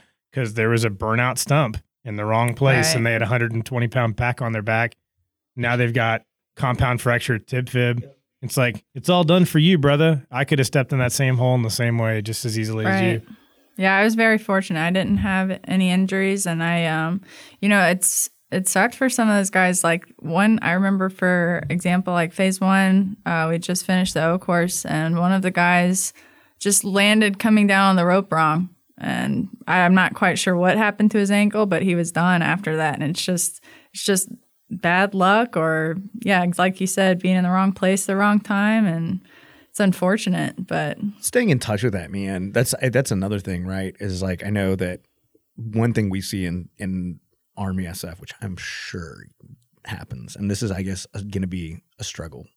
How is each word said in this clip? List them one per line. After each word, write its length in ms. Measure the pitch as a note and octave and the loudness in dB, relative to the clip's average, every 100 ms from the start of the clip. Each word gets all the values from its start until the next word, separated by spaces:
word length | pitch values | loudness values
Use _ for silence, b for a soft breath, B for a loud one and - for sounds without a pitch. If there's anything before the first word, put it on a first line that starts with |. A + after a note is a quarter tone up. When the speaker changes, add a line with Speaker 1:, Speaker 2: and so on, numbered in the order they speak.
| b b _ | b b _
Speaker 1:
'cause 220 | C3 A#2 | -6 -4
there 160 | A2+ A2+ | -2 2
was 160 | A#2 A2+ | 2 0
a 40 | |
burnout 480 | G2 A2 A2+ B2 - | -2 -2 0 0 -2
stump 400 | - C#3+ B2 - - _ A#2+ | 0 2 0 -4 -14 _ -10
in 100 | G#2 | -6
the 80 | G#2+ | -2
wrong 280 | A2 A#2+ | 0 0
place 340 | - C3+ B2+ - | 2 2 4 2
Speaker 2:
Right. 80 | B2 | 0
Speaker 1:
and 80 | A#2 | 0
they 60 | |
had 100 | A2+ | 0
a 40 | G#2+ | 0
hundred 240 | A#2+ A#2 | 0 0
and 140 | A2+ A2 | -4 -4
twenty 220 | B2 A#2 | -4 -2
pound 260 | B2+ A#2 G2+ | 0 0 0
pack 260 | B2 A#2+ | -2 -2
on 120 | A#2 | -4
their 80 | A2+ | -4
back. 340 | G#2 A2+ A#2 - _ _ _ _ _ B2 | -2 0 -2 -6 _ _ _ _ _ -6
Now 180 | A#2+ B2 | -2 2
they've 180 | A#2+ | 2
got 300 | A#2+ A2+ A2+ - _ _ - | 2 0 -2 -6 _ _ -4
compound 460 | C3+ A#2 C3 B2 | -2 2 0 2
fracture 360 | B2 A#2+ - A2 | 0 0 0 -4
tib 300 | - B2+ B2+ | -4 -6 -2
fib. 300 | B2+ A#2+ A#2+ | 0 0 -2
Speaker 3:
Yep. 160 | - _ _ _ | -6 _ _ _
Speaker 1:
It's 140 | B2+ - | -6 0
like, 280 | A#2+ A2 - C3 | 0 -2 -12 -6
"It's 140 | - | 2
all 140 | F3+ | 4
done 220 | D#3+ F3+ F3 | 6 4 4
for 140 | D#3 | 4
you, 180 | D#3+ F3+ | 4 4
brother. 480 | C#3 D3 D#3+ D3+ - | 4 4 4 2 -2
I 140 | B2 C#3 | -4 0
could 140 | C#3+ | 0
have 80 | - | 2
stepped 260 | D3 B2 | 0 0
in 60 | C3+ | 0
that 120 | B2 | 0
same 260 | - C3 B2+ | 0 0 2
hole 180 | B2+ B2+ | 2 2
in 80 | |
the 60 | A2+ | 0
same 280 | A#2+ A#2 A#2 | -2 0 0
way 240 | A2+ A2 | 0 -2
just 240 | G#2+ G#2+ A#2+ | -4 -6 -6
as 120 | A2 | -4
easily 280 | A2 A2 A2 | -4 -4 -2
as 160 | F#3+ | 0
you." 60 | F#3 | 0
Speaker 2:
Right. 140 | A2+ B B B _ _ - | -2 B B B _ _ -4
Yeah, 180 | F#3+ G3 | 0 2
I 60 | |
was 120 | A3 A3 | 2 2
very 220 | A3+ G#3+ | 2 2
fortunate. 420 | G#3+ F#3+ F#3 D#3+ | 0 -2 -2 -2
I 80 | E3+ | 0
didn't 260 | F#3+ - G3 | 0 0 0
have 420 | G3+ F#3+ F#3+ F#3 - | 0 -2 -2 -6 -2
any 260 | F#3 F#3 | 0 2
injuries, 540 | F#3 F#3+ F#3+ G3 G3 F3+ | 2 0 0 0 0 -2
and 160 | E3 | -2
I, 220 | E3+ E3+ E3 | -2 0 0
um, 340 | D#3+ D#3+ F#3+ B B B B | -2 -2 -4 B B B B
you 80 | G3+ | 2
know, 140 | G3+ F3 | 4 4
it's, 420 | F#3 - - - _ _ | 2 0 -2 -4 _ _
it 160 | F#3 F#3+ | -4 0
sucked 280 | F#3 A#3 - | 0 0 0
for 120 | C4 | -2
some 220 | B3 A3 | 2 2
of 60 | G#3 | 2
those 160 | G3 | 2
guys. 320 | F#3 F#3 F3+ | 2 2 2
Like, 280 | E3+ E3+ - _ | 0 -2 -4 _
one, 400 | D#3 E3+ G#3+ A3 | -4 2 2 2
I 80 | D#3 | 2
remember, 380 | F3+ G3 G3 F#3+ | 2 2 0 -2
for 540 | F#3+ F#3 F3+ E3+ E3+ - | 0 0 2 2 0 -2
example, 420 | F3 F3+ F3+ F#3 | -2 0 0 0
like, 220 | F3 E3 | 0 -2
phase 260 | - F#3+ F#3 | 0 -2 0
one, 580 | F#3+ F#3+ F#3+ F#3+ F#3+ G#3 E3+ | 2 4 4 4 2 -4 -4
uh, 180 | E3 D#3+ | -2 0
we 80 | E3+ | -2
just 260 | E3+ F3+ - | -2 -4 0
finished 300 | F#3 F#3 D#3 | 0 0 0
the 80 | D#3+ | 0
O 140 | F3+ | 0
course, 440 | - F3 F3 - | 0 0 0 -4
and 360 | - D#3 D#3+ E3+ | -4 -2 0 2
one 120 | F3 | 2
of 120 | F#3+ | 2
the 80 | F#3 | 0
guys 600 | F3+ F3 F3+ F3 F#3 - b b b b b | 2 2 4 2 0 -4 b b b b b
just 240 | G3+ G3+ | -2 0
landed 540 | G3+ G3 G#3 G#3+ G#3 G3+ | 0 2 4 4 2 2
coming 300 | A3+ G#3+ G3+ | 4 4 6
down 220 | G3 G3 | 4 4
on 40 | F#3 | 4
the 80 | F3 | 4
rope 260 | F#3+ G3 | 2 2
wrong. 360 | D#3+ D#3 D#3+ F#3 - _ - | 0 2 0 -2 -8 _ -10
And 500 | - A#2+ - - - - - | -6 -4 -2 -4 -6 -8 -2
I, 140 | F3+ | 2
I'm 120 | F3 | 4
not 220 | F#3+ F3+ - | 4 2 0
quite 240 | G3 F#3 | 0 0
sure 180 | - F3 | 0 2
what 180 | F#3 G#3+ | 2 2
happened 360 | G#3 G#3 G#3+ | 0 2 2
to 80 | G#3 | 2
his 100 | G3 | 2
ankle, 380 | G#3 G#3 G#3+ G#3 | 2 2 2 0
but 160 | G#3 | 2
he 100 | F#3+ | 2
was 180 | F3 E3+ | 0 0
done 300 | D#3+ F3+ F3 | 0 2 2
after 360 | D3+ F3 D#3 D#3 | 0 -2 -2 -2
that. 180 | D#3 - | -2 -2
And 40 | - | -4
it's 120 | F3 | -4
just, 380 | - F3 - - B B B | -4 -2 -4 -8 B B B
it's 100 | - | -6
just 240 | - F#3 - - _ _ - | -2 -2 -4 -10 _ _ -14
bad 420 | F3+ E3+ F3+ G3+ | -4 0 2 0
luck, 420 | G3 F#3 G#3+ B3 E3+ | 2 2 2 0 -2
or, 420 | D#3+ D#3+ D#3+ F3+ G3+ A3+ | 0 0 -2 -4 -10 -6
yeah, 180 | F#3+ F#3 | 0 0
ex-, 160 | F3 F3 | 0 0
like 240 | F#3 F#3 | 0 0
you 60 | F#3 | -2
said, 320 | - F#3+ F3+ | 2 2 2
being 160 | F#3 F#3 | 0 2
in 80 | |
the 80 | F3+ | 2
wrong 220 | F#3 G3 | 2 0
place, 340 | F#3+ F#3+ G3 - | 0 0 0 0
the 80 | F#3+ | 0
wrong 240 | G#3 G#3 | 2 2
time, 480 | - G3+ G#3 A3 G3+ | 0 0 2 2 0
and 340 | E3 E3 F#3 B B B B B | 0 -4 -6 B B B B B
it's 100 | - | 0
unfortunate, 840 | G3+ - F3+ A3 G3 E3+ D3+ - F#3 | 0 2 0 0 0 -2 -2 -6 -6
but 320 | D#3 D3+ - G#3 - | -4 -4 -6 -8 -8
Speaker 3:
Staying 280 | - B3 A#3 | -4 0 2
in 80 | B2+ | 2
touch 240 | - G#2 | 0 -2
with 100 | A#2+ | -2
that, 160 | F#2+ E2 | -2 -6
man, 420 | G2 G2 F#2 F#2+ | -8 -6 -6 -2
that's, 220 | A2+ B2 - C3 | 0 0 0 0
that's 200 | B2 C3+ | 0 0
another 260 | G2+ G2 G2+ | -2 -2 -4
thing, 260 | G2 F2 | -4 -6
right? 320 | F2+ F#2+ F#2+ - | -4 -6 -6 -8
Is, 240 | G#2 F2+ | -6 -4
like, 200 | F#2 F2+ | -4 -4
I 60 | G2+ | -4
know 260 | G#2 F#2+ F#2+ | -2 0 0
that 260 | F2+ F2+ _ _ _ _ _ - | -4 -6 _ _ _ _ _ -14
one 380 | A2+ A2 A#2+ | -6 0 0
thing 160 | A2+ G2+ | 0 -2
we 100 | F#2+ | -4
see 260 | F#2+ G2+ F2+ | -6 -6 -4
in, 220 | F2+ E2+ - | -6 -10 -10
in 400 | G2 F#2 F2+ D#2+ _ _ _ - | -8 -6 -6 -10 _ _ _ -8
Army 300 | G2 F#2 E2+ | -6 -4 -6
S 180 | - | -10
F, 160 | F2 F2 | -12 -14
which 140 | - - | -18 -12
I'm 160 | G2+ F2+ | -12 -10
sure 680 | - - - F#2 D#2+ - - _ - - _ _ - | -12 -12 -12 -12 -12 -16 -20 _ -20 -20 _ _ -14
happens, 500 | - - B1+ - - | -14 -12 -14 -14 -8
and 140 | G2+ | -6
this 140 | G2 | -4
is, 80 | A2 | -4
I 100 | F#2+ | -4
guess, 240 | F#2+ F#2+ - | -6 -8 -10
uh, 80 | G#2 G2+ | -14 -8
gonna 160 | G2+ F#2 | -6 -4
be 300 | F2+ E2 E2 _ - | -6 -10 -12 _ -14
a 40 | |
struggle 440 | - - D#2+ B1 B1 | -12 -12 -14 -16 -20